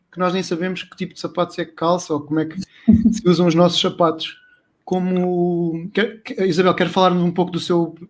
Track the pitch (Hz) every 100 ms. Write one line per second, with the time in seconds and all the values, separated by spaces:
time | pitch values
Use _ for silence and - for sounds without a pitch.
0 | _ - 180 185 180 170 185 180 - -
1 | 180 - 165 175 175 175 165 - 165 175
2 | - 147 147 156 156 185 - _ - -
3 | 208 - 175 170 175 165 175 - 185 -
4 | 165 160 - - _ _ _ _ - 185
5 | 185 180 180 180 175 175 170 165 180 -
6 | 214 - - - 190 160 185 175 175 190
7 | 185 180 175 170 175 175 - 175 165 160
8 | 170